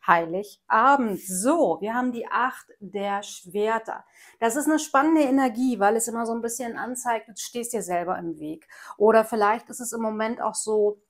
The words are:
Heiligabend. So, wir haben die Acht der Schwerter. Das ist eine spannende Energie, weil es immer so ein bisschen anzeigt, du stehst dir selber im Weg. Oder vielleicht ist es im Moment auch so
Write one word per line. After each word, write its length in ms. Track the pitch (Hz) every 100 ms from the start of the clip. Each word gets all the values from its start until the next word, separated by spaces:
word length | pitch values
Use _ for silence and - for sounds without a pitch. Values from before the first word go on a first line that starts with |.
| -
Heiligabend. 1120 | 170 165 175 208 - _ 220 247 277 233 185 -
So, 520 | 185 220 330 247 160
wir 120 | 196
haben 200 | 233 254
die 120 | 233 -
Acht 420 | 214 247 - - -
der 420 | 196 202 202 202
Schwerter. 840 | 202 - 180 190 214 226 220 - - _ - _
Das 160 | 226 226
ist 120 | 294
eine 120 | 302
spannende 440 | - 277 302 320
Energie, 580 | 277 269 262 226 254 233
weil 160 | 196 226
es 100 | 233
immer 180 | 233 226
so 60 |
ein 100 | 233
bisschen 360 | 226 226 240 220
anzeigt, 500 | 208 247 247 226 -
du 60 | 214
stehst 380 | - 240 233
dir 100 | 233
selber 340 | 175 175 175 175
im 220 | 175 156
Weg. 260 | 151 156 _ - - -
Oder 300 | 214 220 220
vielleicht 440 | 226 208 226 -
ist 120 | 226
es 100 | 233
im 100 | 233
Moment 380 | 226 214 220 233
auch 140 | 214 -
so 460 | - 214 208 208 _